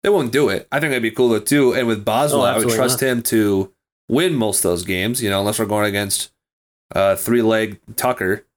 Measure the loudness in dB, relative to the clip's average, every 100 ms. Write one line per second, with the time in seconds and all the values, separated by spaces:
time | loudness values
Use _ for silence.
0 | 0 2 2 2 2 0 -4 -4 0 0
1 | -2 2 2 2 2 2 4 2 0 -2
2 | 0 0 2 2 2 2 0 0 0 0
3 | -2 -2 0 0 2 0 -2 _ _ _
4 | _ 0 0 0 -2 0 -2 -2 -2 -4
5 | -2 -2 -2 -2 -2 -2 -2 0 0 -2
6 | -4 -6 -8 _ _ _ _ _ _ 0
7 | 0 0 0 2 2 2 0 -6 -14 -4
8 | -4 -2 -2 -2 -6